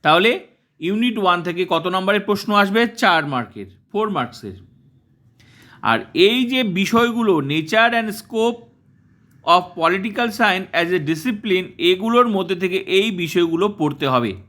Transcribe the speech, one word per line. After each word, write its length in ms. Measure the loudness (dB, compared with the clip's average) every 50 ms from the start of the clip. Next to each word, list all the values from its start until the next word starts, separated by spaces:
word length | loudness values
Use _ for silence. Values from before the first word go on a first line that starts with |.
তাহলে 460 | 4 4 4 4 4 2 0 0 -6 _ _ _ _ _ _ _
ইউনিট 380 | -4 -4 -2 0 0 -2 -2
ওয়ান 260 | 0 2 2 2 0 -2
থেকে 220 | -6 -4 -4 -2 -2
কত 180 | -2 -2 -2
নাম্বারের 340 | -2 -4 -2 0 2 0 0
প্রশ্ন 320 | 0 0 -2 -2 -2 0 2
আসবে? 340 | 2 2 2 2 0 0
চার 400 | 0 -2 0 2 2 2 2 0
মার্কের, 380 | -2 -4 -4 -6 -6 -12 -16 -16 -16 -18 _ _ _
ফোর 180 | -4 -4 -4 -2
মার্কসের। 440 | -2 -4 -4 -6 -8 -14 -14 -14 -14 -16 -20 _ _ _ _ _ _ _ _ _ _ _ _ _ _ _ _ _ _ -20 -20 -20 -20 -6
আর 180 | -2 0 0 0 -2 -4 2
এই 320 | 2 4 4 4 2 0
যে 180 | 0 0 -2 0
বিষয়গুলো, 760 | 0 0 -2 -2 2 2 2 2 2 0 0 2 2 2 2
nature 540 | 0 -2 -2 -4 -2 0 2 2 2 2 2 -2
and 100 | -4 -4 -8 -10
scope 380 | -12 _ -2 0 0 0 -2 -4 -14 _ _ _ _ _ _ _ _ _ _ _ _ _ _ _ 0
of 160 | 2 2 2 2 -2 -6 0
political 480 | 0 2 2 0 -4 -4 -4 -2 -4 -4 0
science 300 | 0 0 0 0 -2 -4 -4 -2 -2
as 80 | 0 0 -2 -2
a 20 | -2 -2
discipline, 560 | -4 -2 -2 -4 -6 -4 -2 -2 -2 -2 -2 -6 -8
এগুলোর 500 | 0 2 2 2 2 0 2 4 4 4
মধ্যে 280 | 4 2 -2 -2 -2 -4
থেকে 220 | -2 -2 -2 -2
এই 340 | -4 -4 0 0 2 2 0
বিষয়গুলো 580 | -2 -4 -6 -2 0 0 2 2 2 0 0 0
পড়তে 380 | 0 0 -2 -2 -2 -2 -2
হবে। 260 | 0 0 0 0 -2 -6 -8 -14